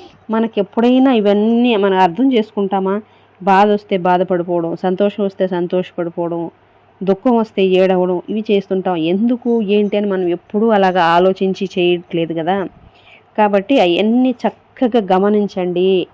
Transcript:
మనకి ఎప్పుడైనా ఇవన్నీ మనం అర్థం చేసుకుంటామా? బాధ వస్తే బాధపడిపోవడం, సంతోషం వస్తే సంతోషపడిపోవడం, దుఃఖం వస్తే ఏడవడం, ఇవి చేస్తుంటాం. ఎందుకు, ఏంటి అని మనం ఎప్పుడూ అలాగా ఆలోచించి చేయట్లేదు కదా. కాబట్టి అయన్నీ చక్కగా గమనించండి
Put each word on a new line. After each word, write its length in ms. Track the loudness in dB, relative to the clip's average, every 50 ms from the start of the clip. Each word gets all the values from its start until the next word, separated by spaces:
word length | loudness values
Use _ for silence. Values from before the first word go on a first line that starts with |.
| -20 -20 -20 -20 _ -6
మనకి 300 | -4 -2 -2 -2 -2 -4
ఎప్పుడైనా 540 | -6 -4 -2 0 2 2 4 4 4 2 2
ఇవన్నీ 600 | 2 2 2 2 2 2 2 2 2 2 2 2
మనం 240 | 2 2 2 2 2
అర్థం 340 | 2 2 2 0 0 2 2
చేసుకుంటామా? 680 | 0 -2 -2 -4 -4 -4 -2 -2 -2 -2 -2 -2 -4 -6 _ _ _ _ _ _ -6 0
బాధ 240 | 2 4 4 4 4
వస్తే 300 | 2 0 -2 -2 -4 -2
బాధపడిపోవడం, 760 | 0 2 2 2 0 0 -2 -2 -2 -2 -2 -2 -2 -4 -6
సంతోషం 480 | -4 -4 -2 -2 0 0 -2 -2 -2 -4
వస్తే 240 | -4 -4 -4 -4 -4
సంతోషపడిపోవడం, 1040 | -2 -4 -4 -2 -2 -4 -4 -4 -6 -8 -8 -8 -6 -6 -6 -6 -4 -6 -8 -10 -12 _ _ _ _ _ _ _ _ -8 -4
దుఃఖం 320 | -2 -2 -2 0 0 0 0
వస్తే 280 | 0 -2 -2 -2 0
ఏడవడం, 560 | 2 2 2 2 2 2 0 0 0 -2 -4 -6 -6
ఇవి 140 | -6 -6 -2 0
చేస్తుంటాం. 440 | -2 -2 -2 -2 -4 -4 -2 -2 -4
ఎందుకు, 640 | -2 -2 -2 -2 0 0 0 -2 -2 -2 -2 -2 -2
ఏంటి 360 | 0 0 0 0 0 0 -2 -2
అని 100 | -2 -2 -2
మనం 140 | -2 -2 -4
ఎప్పుడూ 420 | -4 -6 _ _ -4 -2 0 2
అలాగా 340 | 2 2 2 2 2 2 2
ఆలోచించి 680 | 2 4 4 4 2 2 0 -2 -2 -2 -4 -6 -6 -4 -2
చేయట్లేదు 540 | 0 0 0 -2 -4 -6 -6 -4 -4 -4 -4
కదా. 240 | -6 -4 -2 -2 -4 -4 -8 -10 -16 -20 -20 _ _ _ -20 -20 -20 _ _ _ 0
కాబట్టి 420 | 0 2 2 0 0 2 2 2
అయన్నీ 520 | 4 2 2 0 0 0 2 2 2 0 -2 -2 -4
చక్కగా 580 | -6 -6 _ _ _ _ -4 -2 0 0 0 0 2 0
గమనించండి 920 | 2 2 2 2 0 0 -2 -4 -4 -4 -4 -2 0 0 2 2 0 -2 -4